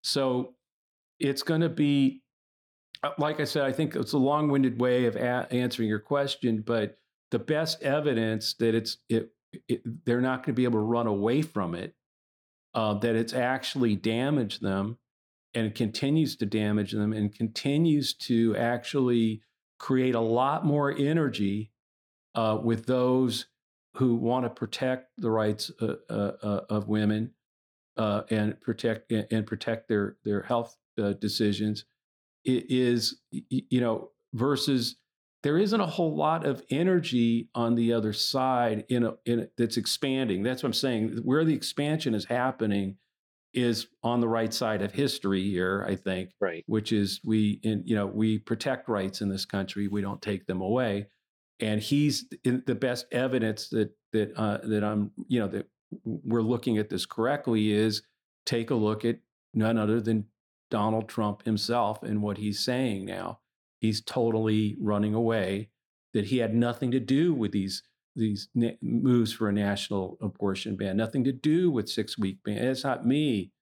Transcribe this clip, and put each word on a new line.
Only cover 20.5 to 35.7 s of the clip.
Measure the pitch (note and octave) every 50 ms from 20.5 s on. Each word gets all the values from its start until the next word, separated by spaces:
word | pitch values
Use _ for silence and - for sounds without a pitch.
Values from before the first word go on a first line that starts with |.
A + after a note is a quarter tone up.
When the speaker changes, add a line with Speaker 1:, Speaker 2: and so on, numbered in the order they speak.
| D3+ D#3+ -
Speaker 1:
more | D#3 C#3+ D3 C#3+ C#3 C#3
energy, | - C#3+ C#3+ D#3 E3 D#3 C3+ A2+ - G#2 G2 G2 G#2+ G#2+ - _ _ _ _ _ _ _ _ _ _ _ _ _
uh, | - A2+ A2 G#2+ G#2 -
with | A#2 A#2 A2 A2+
those | - B2+ B2+ B2 B2+ B2+ C3 C3 B2 A2 A2+ - _ _ _ _ _ _ _ _ _ _
who | - C3 B2 A#2+
wanna | A#2 A2+ A#2 B2 B2+ B2 A#2+
protect | A#2+ - - A2 - - C3+ B2+ C3 B2+ - _ _
the | - F#3 A2+
rights, | A2 A2 A2 G#2+ G#2+ G#2+ - - - _
uh, | A#2 A2 - - - _
uh, | A2 G#2 G2+ G2 - -
uh, | - G#2 G#2 G2 - -
of | G#2+ G#2+ G#2
women, | G#2 G#2+ G#2+ G#2+ G#2 G#2+ G#2+ A2+ A#2 _ _ _ _ _ _ _ _ _ _ _ _ _
uh, | - A2+ G#2+ G2+ G#2 - -
and | A2+ G#2+ G#2+ G#2+ - -
protect, | _ - A2+ - - A#2 A2 A2 - _
and, | A#2 G#2+ G#2+ -
and | A2+ A2 G#2
protect | - A2+ G#2+ - - A2+ A2 - _
their, | A2+ G#2 G2+ G#2 - _ _
their | G#2+ G#2 G2 -
health, | - B2 A#2 A#2 - - _ _ _ _ -
uh, | G#2 G2+ G2+
decisions. | - - G#2 G#2 - A#2 G#2 G2+ F2+ G#2+ G#2+ G#2+ G#2 - _ _ _ _ _ _ _ _ _ _ _ _
It | - C3 A#2+ - -
is, | B2+ B2+ B2+ B2 A#2+ A#2 A2 - - _ _ _ -
y-, | - - _
y-, | C3+ C3 - _
you | B2+ B2
know, | B2 A#2 A2+ A#2 - - _ _ _ _ -
versus | A2 A#2+ C#3 C#3+ C3+ - D3+ C#3 B2+ A#2 - - _ _ _ _ _ _ _ _ _ -
there | C#3+ D3+
isn't | E3+ G#3 G3+